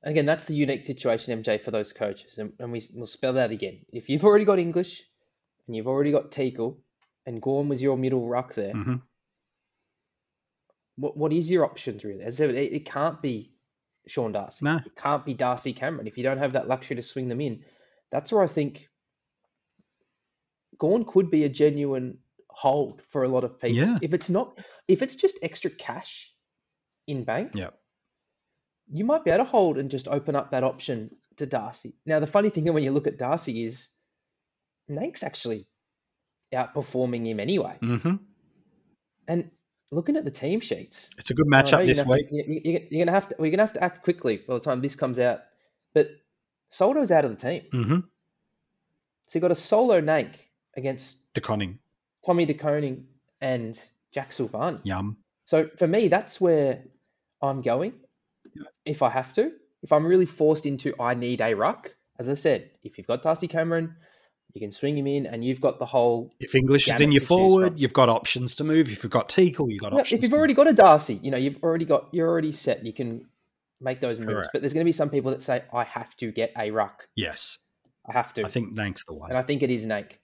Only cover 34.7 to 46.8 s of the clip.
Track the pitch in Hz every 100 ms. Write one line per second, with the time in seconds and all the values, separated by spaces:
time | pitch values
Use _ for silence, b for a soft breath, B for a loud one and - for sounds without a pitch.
34.7 | _ _ 147 262 - - - 120 110 98
35.7 | _ _ _ _ _ _ _ _ 127 127
36.7 | 151 139 127 127 120 113 110 107 190 -
37.7 | - 117 120 165 196 - _ _ _ _
38.7 | _ _ _ _ _ - 170 170 _ _
39.7 | _ _ 143 175 302 147 - 135 208 -
40.7 | 95 87 - - - - 127 151 135 139
41.7 | 147 131 131 135 131 147 147 147 156 160
42.7 | 165 - 156 170 190 196 - 160 185 214
43.7 | - 180 - - 175 131 104 - 123 147
44.7 | 127 135 135 135 127 123 117 - _ _
45.7 | _ _ 156 147 - _ _ _ _ _
46.7 | -